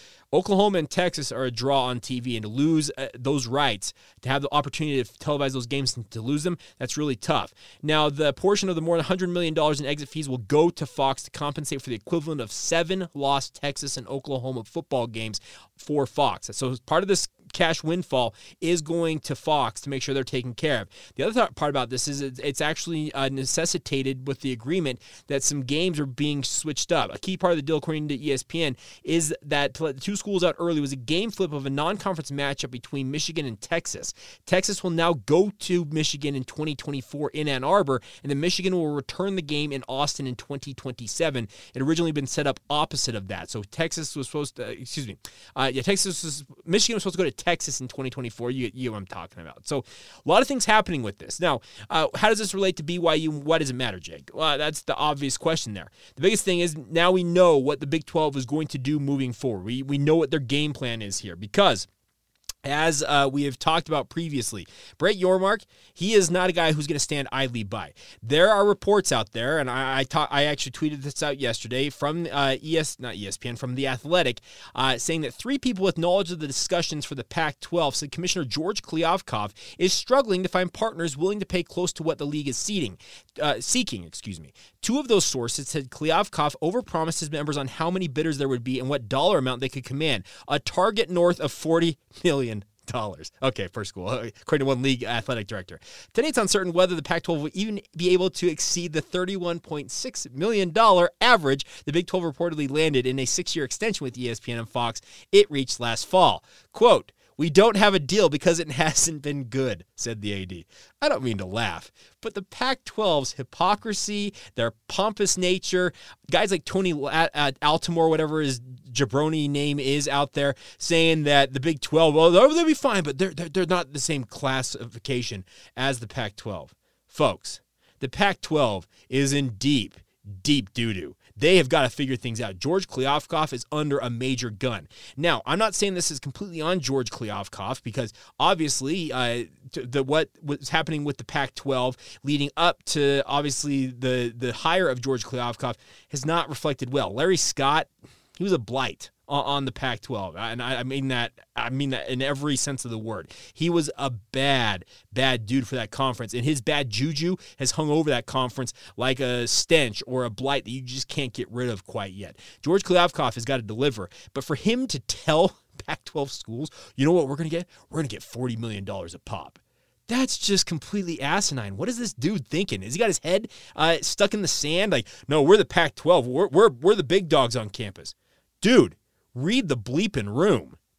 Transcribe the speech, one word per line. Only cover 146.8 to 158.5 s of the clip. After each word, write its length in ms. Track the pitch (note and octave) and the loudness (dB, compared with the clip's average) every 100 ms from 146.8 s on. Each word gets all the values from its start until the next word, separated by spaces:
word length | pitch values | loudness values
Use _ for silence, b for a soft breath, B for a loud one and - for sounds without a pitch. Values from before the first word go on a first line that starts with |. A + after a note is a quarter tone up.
| B2+ | -2
well. 200 | C#3 F#2+ | -2 -2
Larry 220 | G#2+ E3+ F3+ | 0 2 2
Scott, 540 | - - C#3 D#3 - _ - b b - | 0 0 2 2 0 _ -20 b b -6
he 60 | |
was 100 | G3 | 0
a 60 | E3 | 0
blight 520 | G#2 B2+ A#2+ - - _ - | 0 -4 -4 -6 -16 _ -4
o-, 60 | C#3+ | -2
on 280 | - C#3+ | 0 -2
the 80 | C3+ | -2
Pac-twelve. 640 | - C3+ A2+ - A2+ F#2+ D#2+ | -4 -4 -4 -6 -8 -8 -8
And 260 | A2 A#2+ | -8 -6
I, 180 | B2 B2+ | -6 -4
I 20 | |
mean 240 | B2 C#3 C3+ | -4 -4 -2
that, 240 | B2 A#2+ _ _ A#2+ | -2 -4 _ _ -6
I 140 | A#2 | -4
mean 220 | C3 C#3 | -2 -2
that 180 | B2+ - | -4 -4
in 120 | B2+ | -4
every 360 | C3+ C#3 D3 C3+ | -2 -2 -2 -2
sense 260 | C#3+ C3+ | -2 -4
of 80 | A#2+ | -8
the 60 | A2 | -8
word. 340 | A2 G2+ D2+ B B | -8 -10 -12 B B
He 160 | - E3+ | -2 2
was 200 | E3+ D3 - | 2 0 -2
a 120 | C3+ | -4
bad, 760 | A#2 - C3+ C#3 C3+ A2+ F#2 - b b | -6 -6 -2 2 2 2 -2 -6 b b
bad 320 | C3 C3 B2 G#2 | 0 2 2 0
dude 240 | C3+ A2+ | -2 -2
for 60 | B2+ | -4
that 140 | A2 | -6
conference. 440 | - C3+ A#2 A2+ | -2 -2 -2 -6
And 100 | B2 | -4
his 160 | C3 D3 | -2 -2
bad 300 | C3+ D3 C3 | 0 0 0
juju 480 | G#2 D3 C#3+ E3+ F#3 B B | -2 -2 0 -2 -2 B B
has 120 | C3+ | -4
hung 180 | - D#3 | 0 2
over 200 | D3+ D3+ | 2 2
that 160 | B2 - | 0 -2
conference 480 | C3 B2+ | -2 -2